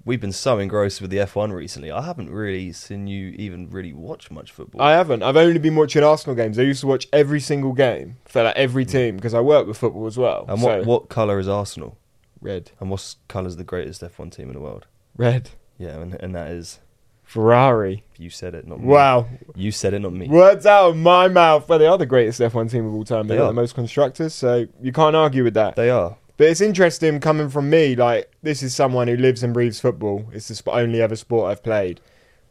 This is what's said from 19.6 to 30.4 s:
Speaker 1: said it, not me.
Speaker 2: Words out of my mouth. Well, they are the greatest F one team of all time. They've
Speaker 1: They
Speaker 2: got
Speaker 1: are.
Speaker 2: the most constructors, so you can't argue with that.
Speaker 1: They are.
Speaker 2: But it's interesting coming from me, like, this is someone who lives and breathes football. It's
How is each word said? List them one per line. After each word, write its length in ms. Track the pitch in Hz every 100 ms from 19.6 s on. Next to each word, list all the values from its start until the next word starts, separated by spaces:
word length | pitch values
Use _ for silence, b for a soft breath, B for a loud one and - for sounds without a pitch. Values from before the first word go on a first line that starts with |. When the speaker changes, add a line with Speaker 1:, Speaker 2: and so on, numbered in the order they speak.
| 98
Speaker 1:
said 220 | 104 98
it, 60 | 101
not 140 | 98
me. 140 | 90 92
Speaker 2:
Words 380 | 156 190 196 208
out 240 | 202 180
of 40 | 160
my 300 | 165 180 185
mouth. 400 | 180 170 151 135
Well, 120 | 165
they 80 | 151
are 100 | 190
the 80 | 139
greatest 340 | 127 113 120
F 120 | 117
one 140 | 117 113
team 180 | 120 110
of 80 |
all 100 | 107
time. 240 | 107 113 107
They've 20 |
Speaker 1:
They 80 | 117
Speaker 2:
got 80 | 135
Speaker 1:
are. 20 |
Speaker 2:
the 60 |
most 220 | 120 120 -
constructors, 580 | 117 - 139 131 160
so 340 | - 127 123 117 _
you 100 | 127
can't 240 | 127 156 156
argue 280 | 156 131
with 100 | 120 107
that. 200 | 104 -
Speaker 1:
They 140 | 120
are. 280 | 123 87 - _ -
Speaker 2:
But 100 | 151
it's 140 | 165
interesting 580 | 208 185 175 160 160 147
coming 300 | 156 156 147
from 200 | 143 143
me, 260 | 160 151 123
like, 360 | 120 113 - _
this 220 | 156 139
is 100 | 135 127
someone 320 | 139 127 120
who 80 | 120
lives 280 | 131 117
and 100 | 120
breathes 260 | 120 120 110
football. 460 | 127 98 107 101 110
It's 160 | 107